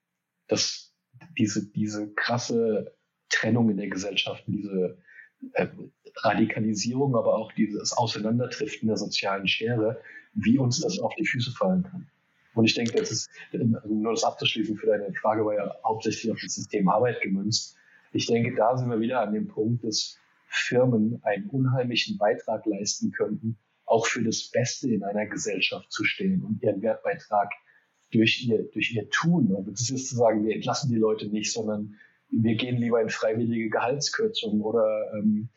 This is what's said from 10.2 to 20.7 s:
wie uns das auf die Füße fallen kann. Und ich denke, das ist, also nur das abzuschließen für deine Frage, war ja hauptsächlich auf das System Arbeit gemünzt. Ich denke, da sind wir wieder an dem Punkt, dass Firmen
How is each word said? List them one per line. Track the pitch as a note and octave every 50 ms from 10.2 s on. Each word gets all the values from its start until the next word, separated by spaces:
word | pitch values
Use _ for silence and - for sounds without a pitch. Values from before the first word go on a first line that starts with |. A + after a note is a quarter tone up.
| - _ -
wie | G#2+ G2 G#2+ B2+ C#3
uns | B2+ A#2+ B2+ D#3
das | - - F3+ G3
auf | - - -
die | - -
Füße | - - B2+ B2 -
fallen | - - G#2 F#2 F#2 F#2 F2+
kann. | - - - - - _ _ _ _ _ _ _ _ -
Und | A2+ A2+
ich | A2 -
denke, | B2 A#2 A2+ - A2
das | - -
ist, | A2+ - - - - - - - -
also | F#3+ B2 A2+ A#2 - - G#2 G#2+
nur | G#2+ G#2+ A2+
das | A2+ - -
abzuschließen | C#3+ - - - - - A#2 G#2 G#2 G#2+ -
für | - A2
deine | G#2 G#2 G#2 G2 F2+
Frage, | - - G#2+ A2 A2 G#2+
war | G#2+ G#2
ja | G#2 G2 G2 - - -
hauptsächlich | A2 A2 G#2+ - A2 G#2 - - A2
auf | - -
das | - F#2+ -
System | - - - - G#2 G2 F2+
Arbeit | F#2 A2 B2 B2 - -
gemünzt. | - G2 F#2+ G2 G#2 A2 A#2+ - - - - _ _ _ _ - _ _
Ich | - A2 -
denke, | - A#2 A#2 A#2 - -
da | - G#2+ A#2 C3
sind | B2+ B2+ B2
wir | A#2+ A2
wieder | A2+ A#2 B2+ B2
an | G#2+ G#2 G#2+
dem | G#2+ G2+ -
Punkt, | - - A2 A2+ A#2+ A#2 -
dass | A2+ G#2+ - - - - _ _ _ _ _ _ _
Firmen | - - - -